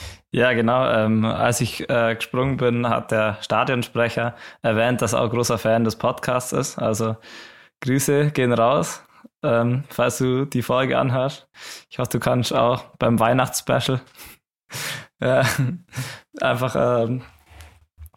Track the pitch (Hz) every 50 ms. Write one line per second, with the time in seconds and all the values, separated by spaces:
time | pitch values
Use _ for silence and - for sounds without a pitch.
0 | - - - - _ _ - 120 120 127 123 117 113 113 123 127 131 120 117 110
1 | 107 110 110 110 110 113 - - 113 120 117 - 123 - - - - - 135 120
2 | 117 113 113 113 - - - 123 131 139 131 123 127 123 117 120 120 120 117 120
3 | 113 - 113 110 107 107 104 - - - 107 107 123 - 131 123 117 - - 117
4 | 117 117 - - 117 120 - - - - - _ - 120 110 110 113 123 127 113
5 | 127 110 117 123 127 110 117 120 120 113 120 110 - 113 113 117 117 110 107 -
6 | - 123 120 - - - 123 123 - - - 139 135 - - - 117 110 110 101
7 | 113 110 113 - - - - - - - - - - _ _ - - 131 131 135
8 | - - 143 143 147 147 147 143 127 123 120 113 113 120 135 156 165 - - -
9 | - _ _ - - - _ _ - 147 117 117 120 120 123 131 143 - - -
10 | 120 127 120 - 131 127 127 131 139 143 - 127 113 - 123 127 135 127 131 127
11 | 135 131 123 131 127 139 - - - _ _ - - - - - - _ - -
12 | 127 - - 120 - 127 127 123 117 - - 131 120 120 127 - - - - -
13 | - 117 117 107 110 113 123 131 127 120 - - - - 127 127 - - 131 123
14 | - - _ - - - - _ _ _ _ _ _ - - - - - - -
15 | - - _ - - 123 131 131 131 120 - - 135 127 180 - - _ - 127
16 | 123 - - - - _ - 302 - 131 123 117 127 123 - 135 127 123 123 120
17 | 113 113 127 127 - - - _ _ - - - - - - _ _ _ _ -
18 | - - _